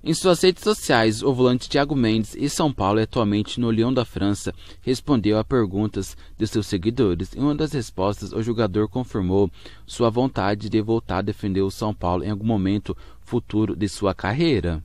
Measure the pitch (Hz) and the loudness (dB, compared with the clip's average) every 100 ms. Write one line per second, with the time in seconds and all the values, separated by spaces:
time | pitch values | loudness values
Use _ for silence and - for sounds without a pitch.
0 | - 160 190 170 185 175 208 208 - 127 | -2 2 4 6 4 4 -2 -2 2 4
1 | 113 113 120 127 127 123 - 143 143 143 | 4 2 0 4 4 4 0 0 2 2
2 | 113 113 104 - 139 - 160 123 98 107 | 2 2 -2 -4 -4 0 0 2 2 2
3 | 110 127 107 104 104 - 120 110 117 127 | 2 0 2 2 -2 -2 0 2 2 0
4 | 117 - 101 101 - - - - - 131 | -2 -2 -2 0 -4 -8 -16 -8 -4 -2
5 | - 135 104 107 110 135 104 95 107 101 | 2 2 4 0 2 0 0 0 -2 -2
6 | 92 - - - 107 110 104 98 98 123 | -8 -10 -18 -4 -2 -2 -2 -2 -2 2
7 | 107 85 95 - 143 147 156 143 - - | 2 2 -4 -2 0 0 -2 -4 -6 -2
8 | 95 104 101 104 110 113 110 98 107 127 | -2 -2 -6 -4 -2 0 0 2 0 -2
9 | 123 113 90 98 98 - - - - - | -4 -2 2 4 2 0 -18 -18 -16 0
10 | 117 113 131 120 98 107 107 110 104 113 | 2 2 0 0 0 0 0 0 2 -2
11 | - 92 98 101 104 95 98 - 110 101 | 0 -2 -2 -4 -2 0 0 -2 -6 -2
12 | 87 90 98 104 110 110 92 104 - - | 0 0 -2 -2 0 2 2 0 -2 -8
13 | - - - 123 - 107 107 87 104 - | -10 -18 -4 -4 0 0 0 0 -4 0
14 | 98 90 92 127 170 120 85 80 | -2 0 -2 0 2 2 0 -4